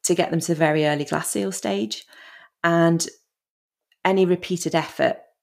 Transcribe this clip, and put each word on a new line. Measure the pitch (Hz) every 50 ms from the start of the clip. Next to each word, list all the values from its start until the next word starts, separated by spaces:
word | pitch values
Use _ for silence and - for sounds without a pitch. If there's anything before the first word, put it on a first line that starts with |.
| -
to | - 180
get | 170 170 -
them | 165 165
to | 160 -
the | 170
very | 151 165 151 151 156 151
early | 147 147 147 147
glacial | - - 160 - - - 208 196 190
stage. | 185 - - - 196 196 - 214 - - - _ - - - - - - - - _ _ -
And | 170 170 170 170 165 165 165 - - - _ _ _ _ _ _ _ _ _ _ _ _ _ _ _ _ _ -
any | 185 190 190 190
repeated | 175 180 170 - - 185 170 - 165 165
effort | 165 151 - - - - - - - - _ _ _